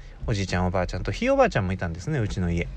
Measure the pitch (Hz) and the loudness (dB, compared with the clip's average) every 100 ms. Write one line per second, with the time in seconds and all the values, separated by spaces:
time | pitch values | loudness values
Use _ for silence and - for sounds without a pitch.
0 | - - - 101 95 90 90 92 87 90 | -16 -8 -2 -2 0 0 2 0 0 -2
1 | - - 247 277 233 123 92 95 90 82 | -4 0 2 6 4 4 0 -2 -4 -4
2 | 147 151 104 - 87 85 - | -4 -2 0 0 0 0 -2